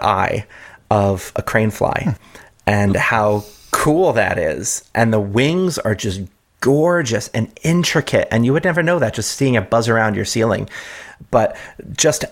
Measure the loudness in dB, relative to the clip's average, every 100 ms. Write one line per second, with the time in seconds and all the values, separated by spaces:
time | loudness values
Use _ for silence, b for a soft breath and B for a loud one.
0 | 0 0 0 -4 -6 B B B _ 2
1 | 2 0 -4 -8 -2 0 0 0 -2 0
2 | -2 -4 B B B B 0 2 2 2
3 | 0 2 2 0 -4 -16 -6 -2 0 2
4 | 2 2 0 0 -2 -2 -6 -8 -6 0
5 | 2 2 0 0 2 0 -2 -2 -2 -2
6 | -4 -6 -10 _ _ _ 2 2 4 2
7 | 0 -4 -4 -4 -4 -4 0 0 2 0
8 | 2 0 2 2 2 2 0 0 2 2
9 | 0 -2 -6 -2 2 2 2 0 2 2
10 | 2 0 -2 0 0 0 -4 B B B
11 | B B -2 0 0 -2 B -18 -14 0
12 | 0 0 -2